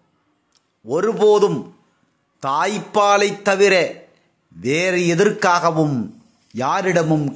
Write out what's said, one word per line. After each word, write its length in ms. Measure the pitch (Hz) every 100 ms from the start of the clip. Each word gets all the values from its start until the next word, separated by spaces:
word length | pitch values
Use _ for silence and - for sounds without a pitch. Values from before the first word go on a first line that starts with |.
| _ _ _ _ _ _ _ _
ஒருபோதும் 760 | 110 151 202 180 208 208 196 139 - _ _ _ _ _ _ _
தாய்ப்பாலை 880 | 135 147 190 208 - 208 202 202 202 -
தவிர 320 | 202 190 196 185 151 - - _ _ _ _ 82
வேறு 440 | 110 156 185 180 170
எதற்காகவும் 880 | 170 208 208 185 175 170 160 151 127 95 - _ _ _
யாரிடமும் 720 | 110 131 185 185 170 160 156 139